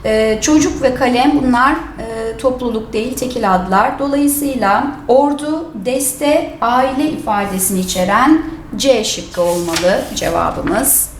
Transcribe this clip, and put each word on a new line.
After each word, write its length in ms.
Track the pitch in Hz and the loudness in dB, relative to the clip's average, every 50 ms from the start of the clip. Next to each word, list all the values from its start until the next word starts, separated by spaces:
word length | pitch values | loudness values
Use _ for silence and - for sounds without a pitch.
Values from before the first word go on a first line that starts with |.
| - | 0
E, 340 | 220 220 220 220 220 220 214 | 0 2 2 2 2 0 0
çocuk 420 | - 311 302 302 - 370 - - | 2 4 4 4 4 2 0 0
ve 120 | 269 254 254 | 0 0 2
kalem 480 | - 269 254 247 240 262 294 294 277 | 2 0 2 2 4 4 4 4 4
bunlar, 300 | 254 254 247 240 254 285 | 2 2 4 4 4 4
e, 640 | 311 320 - - - - 226 226 226 226 226 226 226 | 2 0 -4 -12 -12 -12 -10 -10 -8 -6 -6 -6 -6
topluluk 560 | - - 262 254 247 254 240 214 220 220 - | -2 -2 -2 0 0 -4 -4 -2 -4 -6 -4
değil, 240 | - 214 226 254 254 | -4 -4 -4 -4 -4
tekil 380 | - 254 247 247 240 220 196 185 | -6 -6 -4 -4 -2 0 2 2
adlar. 440 | 180 185 185 190 196 226 277 269 - | 0 0 0 2 2 2 0 0 -2
Dolayısıyla 880 | 277 277 277 285 285 285 285 294 294 269 262 233 214 196 202 220 277 294 - - - - | -2 -2 0 2 2 2 2 0 -2 -2 -2 0 0 2 2 2 0 -2 -6 -6 0 4
ordu, 640 | 240 269 285 294 285 285 294 302 311 320 330 - - | 4 4 4 4 0 -2 -4 -4 -4 -4 -6 -8 -10
deste, 800 | 208 185 247 262 294 285 - - - 294 285 302 330 330 - - - | -6 -4 -2 -2 -2 -2 -4 -4 0 0 2 2 2 0 -2 -4 -2
aile 500 | 233 233 247 254 262 269 269 269 294 311 | 0 2 2 2 2 0 0 0 -2 -2
ifadesini 720 | 330 - - 226 208 202 202 190 185 190 190 - 196 185 | -2 -4 -4 -2 -2 -2 -2 -2 -2 -2 -2 -2 -2 -2
içeren 640 | 185 185 - 185 180 190 202 226 254 294 311 311 - - - - - - - | -2 -2 -2 -2 0 2 2 4 6 6 4 4 2 -4 -8 -10 -12 -10 -6
C 280 | - - 277 247 220 214 | 0 2 2 2 2 2
şıkkı 380 | - - - 160 - - 180 | -2 -4 -6 -8 -8 -4 -2
olmalı 580 | 175 175 175 175 170 170 165 165 175 180 208 254 - - - | 0 0 0 0 -2 -2 -4 0 2 2 2 0 -2 -6 -6
cevabımız. 1000 | - - 165 170 165 170 160 147 - - - 185 220 269 - - - - - - | -4 -2 -2 0 0 0 -2 -2 -4 -4 -2 0 0 2 2 0 0 -2 -4 -8